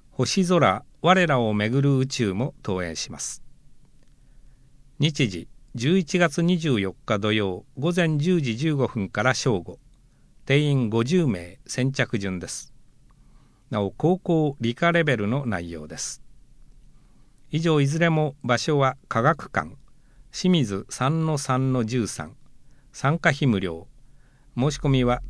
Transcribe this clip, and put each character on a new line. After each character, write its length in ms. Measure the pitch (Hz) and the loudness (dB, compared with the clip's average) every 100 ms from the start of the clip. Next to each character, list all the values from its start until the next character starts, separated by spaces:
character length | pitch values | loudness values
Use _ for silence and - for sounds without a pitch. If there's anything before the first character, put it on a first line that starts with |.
| - | -14
星 340 | - 127 - | -4 0 0
空、 400 | 180 180 120 98 - - | 2 4 4 2 -6 -2
我 260 | 156 185 170 | 2 4 4
ら 100 | 135 | 2
を 160 | 113 | 2
め 160 | 104 107 | 0 0
ぐ 100 | 131 | 2
る 160 | 139 135 | 2 2
宇 80 | 135 | 0
宙 280 | - 107 | 0 -2
も 200 | 95 143 - | 0 -4 -6
投 160 | - 92 | -4 -4
影 180 | 87 78 | -4 -8
し 160 | - | -10
ま 80 | - | -10
す。 220 | - - - - - - - - - - - - - - - - - - | -12 -12 -18 -20 -20 -20 -20 -20 -20 -20 -20 -20 -20 -20 -20 -20 -20 -2
日 280 | 151 147 123 | -2 2 -2
時、 200 | 87 - - - | -2 -12 -20 -16
十 240 | 110 127 190 | -4 0 2
一 220 | 175 180 | 2 2
月 240 | 175 - | 2 2
二 140 | 170 180 | 0 0
十 200 | 160 117 | 2 0
四 160 | 95 - | 0 -6
日 140 | - 107 | -4 0
土 140 | 107 | 2
曜、 320 | 107 98 92 - - | 0 0 -4 -10 -4
午 160 | 147 | -2
前 260 | 175 165 151 | 0 0 0
十 220 | 160 180 | 2 2
時 160 | 131 113 | 0 -2
十 200 | 160 143 | -2 0
五 100 | 120 | 0
分 220 | 113 95 | -2 -4
か 160 | - | 0
ら 100 | 117 | 0
正 260 | 127 135 98 | 0 0 -2
午。 200 | 85 92 - _ _ _ - - - | -4 -16 -20 _ _ _ -20 -20 0
定 140 | 139 | 2
員 300 | 151 139 113 | 4 2 2
五 120 | 113 | 0
十 240 | 123 180 151 | 2 2 2
名、 320 | 92 87 87 - | -2 -6 -18 -10
先 240 | - 131 | -4 -2
着 300 | 135 120 110 | -2 -2 -2
順 180 | 98 92 | -4 -6
で 80 | 92 | -8
す。 260 | - - - - _ - - - - - _ _ | -12 -16 -20 -20 _ -20 -20 -20 -20 -20 _ _
な 120 | 110 | -4
お、 100 | 101 | -4
高 280 | - 156 185 | -2 0 0
校 380 | - 165 151 139 | 0 0 0 -2
理 160 | 113 120 | -4 0
科 160 | 170 | 0
レ 100 | 170 | 2
ベ 140 | 151 117 | 2 0
ル 100 | 104 | 0
の 180 | 135 | -2
内 280 | 131 95 85 | -2 -4 -6
容 160 | 82 78 | -12 -12
で 100 | 78 | -12
す。 240 | - - - - - - - - - - - - - _ - | -12 -12 -20 -20 -20 -20 -20 -20 -20 -20 -20 -20 -20 _ -6
以 80 | 151 | -2
上 220 | 165 156 | 2 2
い 80 | 139 | 2
ず 100 | 160 | 2
れ 120 | 170 | 2
も 260 | 156 151 - | 2 0 -4
場 140 | 123 120 | -2 0
所 200 | - 147 | 2 2
は 180 | 131 127 - | 2 -2 -4
科 140 | 117 | 2
学 280 | 127 151 - | 2 0 -4
館、 260 | - 78 - - - - - - | -6 -6 -12 -20 -20 -20 -20 -18
清 200 | - 185 | -2 2
水 360 | 175 117 98 - | 2 2 -2 -8
三 380 | - 131 160 160 | -4 -2 0 -2
の 100 | 147 | -2
三 360 | - 127 131 | -2 0 0
の 120 | 127 | 0
十 220 | 113 123 101 | -2 -2 -4
三、 300 | - 80 - - - - - - | -6 -14 -16 -20 -20 -20 -20 -20
参 260 | - 135 160 | -4 -2 0
加 120 | 170 | 0
費 180 | 143 139 | 2 2
無 100 | 101 | 2
料。 300 | 90 82 - - - - - _ - - | -2 -8 -14 -20 -20 -20 -20 _ -12 -2
申 140 | 143 | -2
し 80 | - | 0
込 100 | 147 | 0
み 160 | 135 | 2
は 160 | 120 123 | 2 0